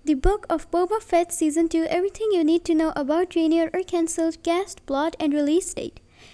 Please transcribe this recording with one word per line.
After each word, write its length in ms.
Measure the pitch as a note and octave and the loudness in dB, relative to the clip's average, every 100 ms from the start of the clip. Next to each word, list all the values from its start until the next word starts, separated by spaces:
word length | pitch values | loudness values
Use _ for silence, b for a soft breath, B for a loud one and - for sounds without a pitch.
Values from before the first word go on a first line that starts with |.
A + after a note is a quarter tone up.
| - | 0
The 60 | C#4 | 2
Book 320 | F#4 G#4 - | 2 2 -2
of 220 | D#4+ - | -4 -2
Boba 280 | E4+ F4+ G#4+ | -2 0 -2
Fett 280 | - E4+ F4 | 0 0 0
Season 380 | - D#4 D4+ E4 | -2 0 2 0
two, 160 | E4 E4 | 0 0
everything 420 | F4+ G4 F#4 A4 | -2 -2 -2 0
you 120 | F#4 | 2
need 220 | D4+ E4+ - | 2 2 2
to 80 | |
know 200 | D#4+ D#4+ - | 0 0 -2
about 400 | C4+ D#4+ F4+ E4 | -2 0 0 0
renewed 340 | D#4+ E4 D#4+ F4+ | 2 2 0 -2
or 80 | |
cancelled 580 | F#4 F4 E4 - E4 D#4+ | -2 -2 -2 0 -2 -2
cast, 420 | E4 F4 G4+ - - | -2 -2 -2 -10 -6
plot, 280 | C4+ D#4+ - | -2 -2 -2
and 120 | D#4 | -2
release 400 | D4 C#4+ E4 - | 0 2 0 -2
date. 280 | - - - b b b | -10 -10 -12 b b b